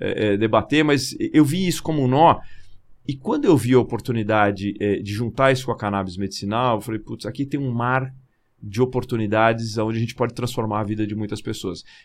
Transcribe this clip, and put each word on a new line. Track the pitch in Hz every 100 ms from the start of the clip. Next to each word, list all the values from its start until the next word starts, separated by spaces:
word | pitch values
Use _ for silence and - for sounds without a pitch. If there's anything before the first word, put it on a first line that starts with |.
é, | 98 - 107
é, | 101
debater, | 110 110 - 147
mas | 151 143 135 -
eu | 110 151
vi | 143 175 180
isso | -
como | - 151
um | 127
nó. | 131 165 117 - - - - - - -
E |
quando | 135 - 294
eu | 277 147
vi | 117
a | 127
oportunidade, | 120 113 - 117 107 107 104 95 101 98
é, | 101 98
de | 101
juntar | 104 117 - 135
isso | 131 -
com |
a | 110
cannabis | 104 98 95 90
medicinal, | 98 - 101 113 127 110
eu |
falei, | - 110
"Putz, | - 113 107
aqui | 110
tem | 139 143
um | 135
mar | 120 120 131 131 - _ _ _ _
de | 107 98
oportunidades | 127 123 - 117 104 110 113 113 113 110
onde | 110 113
a |
gente | 117 -
pode | 117
transformar | 120 123 - 110 104
a |
vida | 104 107 107
de |
muitas | 107 104 107
pessoas." | - 110 95 85 - -